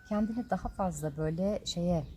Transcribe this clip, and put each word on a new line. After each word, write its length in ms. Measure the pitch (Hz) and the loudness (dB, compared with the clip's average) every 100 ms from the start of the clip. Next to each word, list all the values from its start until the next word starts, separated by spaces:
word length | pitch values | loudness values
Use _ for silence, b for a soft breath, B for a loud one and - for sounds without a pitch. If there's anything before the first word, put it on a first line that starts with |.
| - | -2
Kendini 420 | 208 220 226 - | 0 0 0 -2
daha 180 | 185 - | -2 -2
fazla 480 | - 185 156 156 143 | -2 -2 0 -4 0
böyle 460 | 156 165 196 214 | 0 2 2 0
şeye 400 | - 175 175 170 135 | -2 0 2 2 0